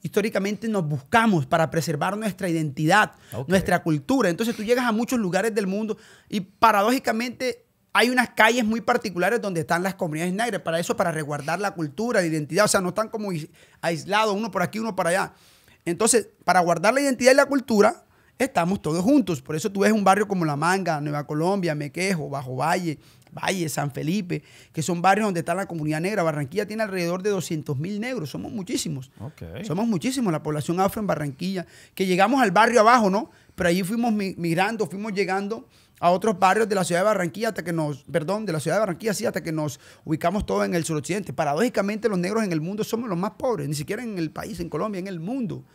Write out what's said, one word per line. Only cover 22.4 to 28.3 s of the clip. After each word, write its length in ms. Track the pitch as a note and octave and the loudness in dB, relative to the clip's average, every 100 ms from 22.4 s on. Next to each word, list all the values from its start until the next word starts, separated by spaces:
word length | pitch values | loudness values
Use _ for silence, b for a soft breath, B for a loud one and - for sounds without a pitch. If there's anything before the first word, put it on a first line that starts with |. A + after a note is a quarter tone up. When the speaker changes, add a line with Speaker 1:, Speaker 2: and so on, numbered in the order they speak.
| B2+ | -6
Speaker 1:
Valle, 460 | B2+ D3+ F#3 E3+ C#3 b b b | -2 0 0 -2 -6 b b b
Valle, 360 | - - F#3 D#3+ | -6 -4 -2 -2
San 220 | D3 C#3+ | -4 -4
Felipe, 540 | C#3+ D3 G#3 F3+ D3+ b b b | -4 -2 -2 -2 -8 b b b
que 100 | - | -6
son 200 | D3+ F3 | -2 2
barrios 240 | F#3 G3 G#3+ | 4 4 2
donde 140 | E3 | -2
está 120 | E3 F3+ | -2 -4
la 100 | F#3+ | -4
comunidad 340 | E3+ D3+ D3+ | -4 -4 -2
negra. 220 | F#3 G#3 | -2 0
Barranquilla 440 | E3 D3+ C#3+ F#3+ G#3 | 0 0 -4 -4 -4
tiene 180 | G#3+ | -4
alrededor 400 | G#3+ F#3 E3+ F3+ | -4 -2 -2 -2
de 60 | G#3 | -2
doscientos 460 | F#3+ - D#3 C#3 C3+ | -2 -4 -6 -4 -4
mil 240 | E3+ G#3 | -4 -4
negros. 300 | A#3+ B3 D3 | -6 -6 -8